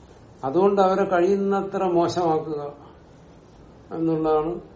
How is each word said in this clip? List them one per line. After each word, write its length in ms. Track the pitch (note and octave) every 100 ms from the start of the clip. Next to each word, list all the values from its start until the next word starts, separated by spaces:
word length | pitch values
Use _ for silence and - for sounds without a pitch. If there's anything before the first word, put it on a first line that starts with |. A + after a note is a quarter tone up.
| - - - -
അതുകൊണ്ട് 360 | C3+ D#3+ G3+ G3+
അവരെ 240 | F#3 F#3+
കഴിയുന്നത്ര 800 | F#3+ F3+ F#3 G3 G3 G3 G3 G3
മോശമാക്കുക 880 | F#3 E3+ E3 F3 E3+ D#3+ D#3+ D3 C#3+ C#3+ - - - - - - - - - - -
എന്നുള്ളതാണ് 680 | E3 E3 D#3 D#3 D#3 D#3 F#3 -